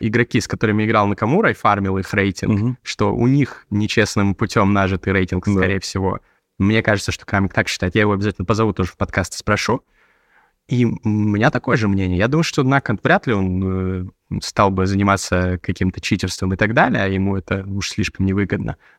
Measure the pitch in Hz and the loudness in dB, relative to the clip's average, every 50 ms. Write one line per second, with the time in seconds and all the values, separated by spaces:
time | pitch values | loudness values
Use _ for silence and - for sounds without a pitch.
0 | - 110 107 117 120 - - 110 - - - - - 107 104 107 107 110 110 107 | -4 0 0 0 0 2 0 -2 -2 -2 -4 -2 0 0 2 0 0 2 2 2
1 | 101 101 101 - 110 110 147 202 220 147 110 - - 113 104 101 98 95 95 95 | 2 2 0 0 0 0 2 2 2 0 0 0 0 0 2 2 0 0 -2 -2
2 | 92 - - 104 98 101 90 - 98 107 107 101 110 123 127 - _ - - - | -4 -2 0 0 0 0 0 -2 0 0 0 2 0 -2 -4 -6 _ -12 -4 -2
3 | 104 104 107 120 117 127 135 147 135 - - - - _ 101 104 107 104 - 117 | -2 0 0 2 2 2 4 2 2 0 -4 -12 -10 _ -2 -2 -2 0 2 0
4 | 104 - - 107 98 98 95 - 117 101 - 120 101 98 101 101 98 92 98 90 | 0 2 2 0 2 2 0 0 -4 -2 0 2 2 4 4 2 2 0 0 -2
5 | - 98 95 98 95 - 92 92 - 104 101 95 92 95 98 95 - - - 98 | -2 0 0 0 0 0 -2 -2 0 0 2 2 2 0 -2 -4 -6 -6 -4 -2
6 | 95 92 95 98 - _ _ _ _ _ _ - 98 101 110 113 - 113 104 101 | -2 -2 -4 -4 -10 _ _ _ _ _ _ 0 2 2 2 2 2 2 0 0
7 | - - 95 - - - - 98 98 92 - - 101 - - - 95 92 - 110 | -2 -4 -6 -8 -6 -2 0 0 0 0 0 -2 -2 -2 -4 -2 -4 0 2 2
8 | 107 104 101 98 101 107 - - 92 - 107 104 113 107 95 - 92 - - _ | 2 2 0 0 -2 -4 -4 -4 -2 -2 0 0 0 0 0 -2 -4 -4 -4 _
9 | 101 - - 101 90 - - - - - 104 - - - 233 269 - _ _ _ | -6 -4 -2 -4 -4 -4 -8 -8 -2 -2 -2 0 0 -2 -2 -4 -4 _ _ _
10 | _ _ _ _ _ _ _ _ _ _ _ _ _ - 127 123 120 110 - - | _ _ _ _ _ _ _ _ _ _ _ _ _ -4 0 0 2 0 0 -2
11 | - 113 104 107 104 107 104 101 113 151 - 120 - 170 170 127 107 101 98 98 | -2 -2 0 2 2 0 0 2 2 0 0 0 -2 -2 0 0 2 0 0 0
12 | 95 90 90 87 104 123 143 160 165 - - 151 135 131 135 135 - - 110 - | 0 0 0 0 0 2 2 0 0 0 0 0 2 2 2 2 0 -2 -4 0
13 | - 131 170 - - 131 110 98 95 92 90 92 95 95 92 95 92 92 95 92 | 2 2 2 2 2 0 0 0 0 0 0 -2 -2 -2 -2 -2 -2 -4 -4 -6
14 | 92 95 - _ _ _ - 101 - - - - 104 98 95 95 95 98 98 98 | -6 -10 -12 _ _ _ -8 -6 -6 -4 0 2 2 2 4 2 2 2 2 2
15 | 101 101 98 95 - - 95 90 90 90 90 90 - - 92 - 95 92 - - | 4 4 2 2 0 -2 0 0 0 0 -2 -4 -4 -6 -4 -2 -2 -2 -2 -4
16 | - - 110 92 - 92 - - 98 92 95 - 107 104 113 143 190 262 202 120 | -2 -2 -2 -2 -2 -4 -4 -4 -2 -2 0 0 0 2 4 2 2 2 2 0
17 | 98 98 98 95 95 98 98 95 - - 101 98 95 98 98 101 95 - - - | 0 0 0 0 0 0 -2 -2 -2 -4 -4 -4 -4 -6 -6 -6 -6 -6 -4 -4
18 | 95 - - - 95 95 95 101 101 - - - - - - - _ - _ | -4 -4 -2 0 0 0 2 0 0 0 -2 -4 -4 -6 -8 -10 _ -20 _